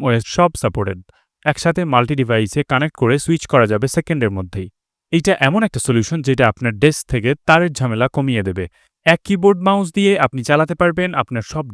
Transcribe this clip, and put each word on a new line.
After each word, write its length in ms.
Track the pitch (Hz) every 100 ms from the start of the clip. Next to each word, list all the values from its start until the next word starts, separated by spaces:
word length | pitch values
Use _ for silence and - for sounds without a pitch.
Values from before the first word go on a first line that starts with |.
| 131
ওএস 180 | 117 - -
সব 160 | 175 -
সাপোর্টেড। 380 | 113 101 98 92 - _ _ _ 151
একসাথে 360 | 147 170 165 170
মাল্টি 220 | 127 120 147
ডিভাইসে 400 | 117 113 110 - 113
কানেক্ট 240 | 131 156 -
করে 140 | 120 139
সুইচ 200 | - 165 -
করা 140 | 139 110
যাবে 160 | 107 131 -
সেকেন্ডের 360 | - 160 113 95
মধ্যেই। 300 | 92 95 92 - _ _ _ 165
এইটা 180 | 180 190 135
এমন 140 | 196 220
একটা 120 | 127 -
সলিউশন 320 | 117 110 165 131
যেটা 160 | 127 120
আপনার 220 | - 120 107
ডেস্ক 200 | 143 151 -
থেকে 160 | 127 110 147 -
তারের 240 | 160 175 143
ঝামেলা 300 | 127 110 127 -
কমিয়ে 280 | 135 120 98
দেবে। 180 | 90 87 - _ _ -
এক 140 | 165 -
কিবোর্ড 320 | 202 196 190 185
মাউস 200 | 196 185 202
দিয়ে 140 | 196 196 139
আপনি 160 | 135 120
চালাতে 260 | 147 160 165
পারবেন 280 | 175 170 180 151
আপনার 220 | 120 120 107
সব 140 | 156 139